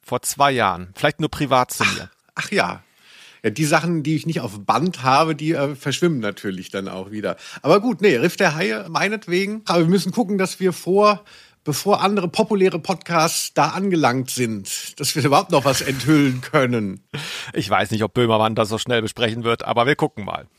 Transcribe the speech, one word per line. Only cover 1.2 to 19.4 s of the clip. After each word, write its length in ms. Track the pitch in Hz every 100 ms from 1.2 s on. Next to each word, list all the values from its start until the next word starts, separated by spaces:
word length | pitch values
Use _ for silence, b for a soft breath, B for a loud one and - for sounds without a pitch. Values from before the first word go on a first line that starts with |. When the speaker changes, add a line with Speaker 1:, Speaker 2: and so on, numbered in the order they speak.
| 156
Speaker 1:
privat 400 | - 143 127 123
zu 120 | -
mir. 280 | 107 - 90 _ _ -
Speaker 2:
Ach, 80 | -
ach 60 |
ja. 320 | - 87 92 _ B B B B B
Ja, 80 | 110
die 140 | 104 156
Sachen, 360 | 160 170 165
die 140 | 139 156
ich 100 | 165
nicht 140 | 151
auf 240 | 117 104 95
Band 380 | 110 180 165
habe, 320 | 127 135 160 151
die, 160 | 156
äh, 240 | 139 143 139
verschwimmen 440 | - 123 175 143
natürlich 500 | 107 95 107 92 92
dann 160 | 101 98
auch 240 | 95 95
wieder. 260 | 107 101 85 B B
Aber 180 | 135 196
gut, 220 | 233 190
nee, 140 | 196 123
Riff 220 | 165 -
der 180 | 190 151
Haie, 320 | 196 220 185
meinetwegen. 720 | 160 185 214 190 180 196 220 -
Aber 140 | 175
wir 60 | 165
müssen 240 | 190 185
gucken, 280 | 196 202 202
dass 200 | 185 -
wir 140 | 185
vor, 500 | - - 196 208 208 B B B B
bevor 380 | - 143 190 202
andere 260 | 190 202 175
populäre 520 | - 214 208 185 170
Podcasts 760 | - 185 - 170 160 - -
da 160 | - 147
angelangt 600 | 160 196 175 135 127 127
sind, 680 | - 120 107 95 - - -
dass 160 | 135 156
wir 80 |
überhaupt 280 | 139 143 190
noch 120 | 160
was 180 | 139 131
enthüllen 600 | 143 135 120 156 143 127
können. 600 | - 156 127 120 104 92 _ 143 151 B B
Speaker 1:
Ich 160 | - 101
weiß 220 | 98 104
nicht, 120 | 110
ob 120 | 107 -
Böhmermann 400 | 120 110 110 110
das 140 | 107
so 100 | 107
schnell 240 | - 120
besprechen 400 | 110 - 120 113